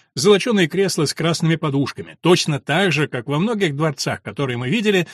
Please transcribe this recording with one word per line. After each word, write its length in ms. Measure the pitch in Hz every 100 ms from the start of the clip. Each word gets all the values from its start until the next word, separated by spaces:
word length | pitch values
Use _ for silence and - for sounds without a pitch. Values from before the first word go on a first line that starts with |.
| _
золоченые 540 | - 170 202 254 208 160
кресла 380 | 180 196 - 143
с 80 |
красными 420 | - 160 160 160 165
подушками, 640 | 156 139 127 - 87 80
точно 400 | 165 180 - 143
так 320 | - 156 196
же, 160 | 143 -
как 180 | 127 117
во 140 | 147
многих 340 | 208 220 196
дворцах, 480 | 139 160 - - 104
которые 360 | - 101 139 120
мы 100 | 127
видели, 400 | 220 208 190 160